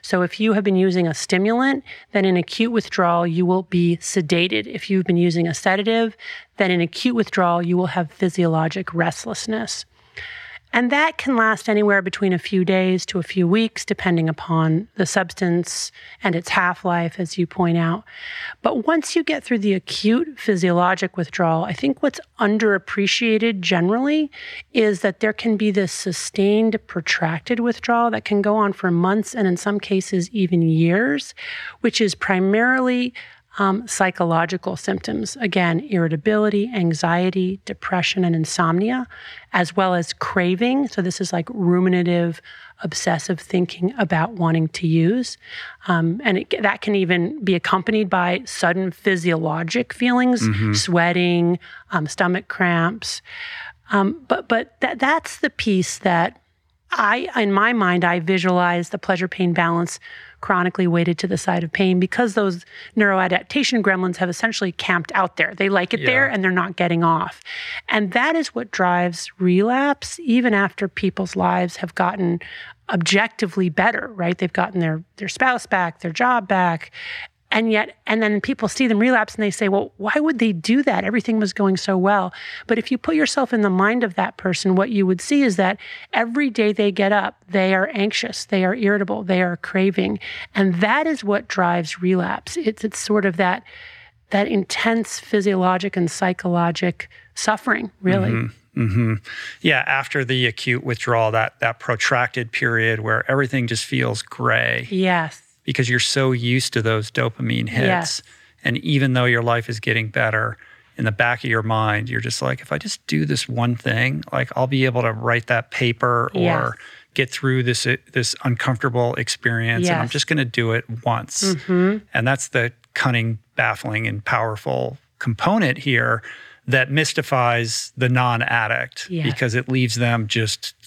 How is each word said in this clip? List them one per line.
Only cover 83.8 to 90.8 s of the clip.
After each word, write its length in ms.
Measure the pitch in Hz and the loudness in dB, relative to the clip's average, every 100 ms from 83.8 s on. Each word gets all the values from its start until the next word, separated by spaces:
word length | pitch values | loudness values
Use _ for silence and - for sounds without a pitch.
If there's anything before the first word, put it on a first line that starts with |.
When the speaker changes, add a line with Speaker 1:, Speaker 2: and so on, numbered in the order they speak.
| 202 247 | 2 2
Speaker 1:
of 120 | 226 175 | -2 -2
that 200 | 185 - | -4 -2
person, 400 | 190 175 190 185 | -4 0 2 2
what 140 | 196 | 2
you 160 | 208 185 | 2 2
would 160 | 185 | 0
see 220 | - 285 | 0 2
is 120 | 262 180 | 2 2
that 220 | 190 208 - - - | 0 0 -10 -18 -4
every 380 | - 233 247 285 | -2 0 0 0
day 240 | 214 214 | 2 0
they 180 | 214 208 | 2 0
get 220 | 190 202 | 2 2
up, 240 | 208 196 - - | 2 0 -8 -4
they 260 | 190 185 | 0 2
are 140 | 190 196 | 2 0
anxious, 500 | 240 208 - - - | 0 -2 -2 -6 -8
they 220 | - 196 185 | -2 0 2
are 100 | 240 | 2
irritable, 480 | 202 202 196 214 | 2 2 0 -4
they 180 | 185 180 | 0 0
are 140 | 180 175 | 0 -2
craving. 640 | - 190 196 185 190 208 - - - - | -4 2 2 2 -2 -4 -8 -14 -6 0
And 200 | 196 175 | 2 2